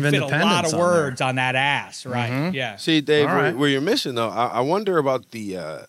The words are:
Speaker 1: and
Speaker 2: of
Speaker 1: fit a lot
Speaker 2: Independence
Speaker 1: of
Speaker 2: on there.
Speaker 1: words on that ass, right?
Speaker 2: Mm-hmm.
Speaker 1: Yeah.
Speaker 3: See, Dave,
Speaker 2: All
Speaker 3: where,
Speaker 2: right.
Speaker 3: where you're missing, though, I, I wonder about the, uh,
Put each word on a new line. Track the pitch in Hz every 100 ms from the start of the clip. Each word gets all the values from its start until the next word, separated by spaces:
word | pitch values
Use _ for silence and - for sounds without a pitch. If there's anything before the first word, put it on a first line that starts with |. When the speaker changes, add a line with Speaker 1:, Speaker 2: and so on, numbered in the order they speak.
Speaker 1:
and | 143
Speaker 2:
of |
Speaker 1:
fit | 139
a | 139
lot |
Speaker 2:
Independence | 147 175 175 165
Speaker 1:
of | 165
Speaker 2:
on | 175
there. | 170
Speaker 1:
words | 139 123
on | 131 127
that | 127 127
ass, | 143 131 92 - 131
right? | 120 120
Speaker 2:
Mm-hmm. | 131 170 139
Speaker 1:
Yeah. | 120 101
Speaker 3:
See, | 165 156
Dave, | 147 151 143
Speaker 2:
All | -
Speaker 3:
where, |
Speaker 2:
right. | 151 127
Speaker 3:
where | 143
you're | 135
missing, | 170 262 147 117
though, | 110
I, | 104 120
I | 113
wonder | 139 196 202 170
about | 135 127 -
the, | 117 101 90
uh, | 78 73